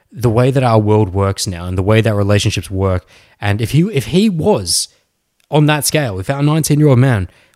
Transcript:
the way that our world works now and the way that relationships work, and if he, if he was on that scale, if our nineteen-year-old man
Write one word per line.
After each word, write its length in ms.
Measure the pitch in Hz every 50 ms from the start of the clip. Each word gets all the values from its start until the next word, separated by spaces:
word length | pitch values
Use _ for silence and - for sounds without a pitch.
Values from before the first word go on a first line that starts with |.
| _ _
the 180 | - 147 110 120
way 220 | 107 117 127 135
that 120 | 127 139 127
our 160 | 120 113 110
world 360 | 107 104 107 107 110 92 87
works 320 | 98 98 98 98 - - 101
now 180 | 90 85 87
and 100 | 90 92
the 80 | 92 92
way 160 | 98 110 113
that 120 | 110 117 107
relationships 560 | 101 101 98 104 101 - 107 - 98 87 -
work, 380 | 98 95 98 95 92 90 - _ _ - _ _ _ _
and 200 | 104 104 101 107
if 120 | 117 -
he, 180 | - 143 175 220
if 160 | 208 143 107 113
he 220 | 139 185 214 226
was 600 | 180 156 147 208 202 120 95 85 - - - - _ _ _ _ _ _ _ _ _ _ _ -
on 160 | 147 156 151
that 200 | 147 151 147 135
scale, 340 | - - 151 143 117 95 92
if 100 | 95 -
our 140 | 139 139 143
nineteen-year-old 560 | 147 156 160 - - 151 147 151 147 131 120
man 280 | 131 139 120 101 92 - _ _ _ _ _